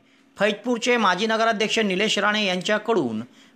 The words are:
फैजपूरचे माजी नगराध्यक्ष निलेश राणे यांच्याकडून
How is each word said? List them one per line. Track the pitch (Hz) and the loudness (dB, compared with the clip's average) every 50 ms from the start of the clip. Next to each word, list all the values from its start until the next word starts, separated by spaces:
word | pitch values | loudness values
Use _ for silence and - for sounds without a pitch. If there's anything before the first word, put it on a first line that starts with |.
| _ _ _ _ _ _ - - | _ _ _ _ _ _ -4 0
फैजपूरचे | 196 214 214 208 - 240 247 226 - 254 247 240 | 0 0 0 -2 -2 -2 -2 0 2 0 2 2
माजी | 214 190 180 180 220 220 | 4 2 2 2 0 -2
नगराध्यक्ष | 226 214 226 226 226 202 220 202 - 226 | 0 2 2 2 2 0 0 -2 0 0
निलेश | 220 202 185 185 214 214 208 208 | 0 0 0 0 0 0 0 0
राणे | 196 208 208 214 214 | 0 0 0 0 0
यांच्याकडून | 190 180 185 175 - 214 208 - - 226 185 143 120 110 107 120 - - - - - _ | 0 -2 -2 -2 -2 -2 -2 0 0 0 0 0 -2 -4 -6 -8 -10 -16 -20 -20 -20 _